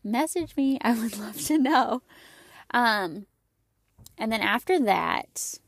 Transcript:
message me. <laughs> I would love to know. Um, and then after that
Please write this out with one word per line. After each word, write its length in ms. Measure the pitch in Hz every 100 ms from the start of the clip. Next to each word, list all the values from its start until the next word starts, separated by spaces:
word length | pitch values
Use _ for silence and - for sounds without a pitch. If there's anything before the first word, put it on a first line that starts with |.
message 540 | 202 233 311 359 311 -
me. 220 | 269 269
<laughs> 20 |
I 100 | - 233
would 200 | 226 208
love 220 | 214 - -
to 100 | 311
know. 460 | 269 294 - 254 _ - - - - - -
Um, 540 | 247 240 208 180 175 196 _ _ _ _ _ _ _ - -
and 120 | 226
then 100 | 220
after 380 | 202 233 - 370
that 800 | 226 185 165 - - - - -